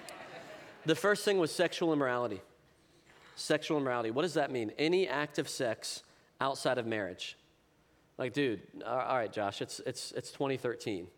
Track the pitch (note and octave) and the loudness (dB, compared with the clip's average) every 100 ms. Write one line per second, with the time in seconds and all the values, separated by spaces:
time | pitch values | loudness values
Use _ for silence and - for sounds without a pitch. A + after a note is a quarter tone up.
0 | - - - - - - - - D#3 D#3 | -14 -14 -16 -16 -16 -18 -18 -6 0 2
1 | G3 G3+ G#3 G3 D#3 - E3 - E3+ D3+ | 4 4 4 4 4 4 2 2 2 4
2 | C3 B2 A#2+ F#2+ - _ _ _ _ _ | 4 2 0 -4 -10 _ _ _ _ _
3 | - - - - - D#3 - D3+ C3+ B2 | -20 -20 -18 -8 0 0 2 0 2 0
4 | A2+ A#2+ F3 D3+ C#3 B2+ G#2+ - D#3 F3+ | 0 0 2 2 2 0 -2 2 4 4
5 | F#3 C3+ D3 - C#3 - B2 A2 - - | 4 0 0 -2 -4 -2 -2 -2 -6 -10
6 | - _ _ - C3+ C3+ D3 B2 A2+ A2 | -14 _ _ -2 -2 0 2 2 0 0
7 | F#2 F#2 - - _ _ _ _ _ _ | -2 -4 -10 -12 _ _ _ _ _ _
8 | _ - B2+ C#3 C3+ G2+ - F2+ G#2 B2+ | _ -6 -2 2 2 0 -6 -12 -4 -2
9 | A#2+ C3 G#2+ G#2+ G2+ - B2 - - B2+ | 2 2 0 0 -2 -2 -6 -6 -6 -6
10 | - - - - C#3 C3 B2 A#2 B2 F#2+ | -6 -8 -8 -2 -2 0 -2 -4 -4 -4
11 | F2+ | -6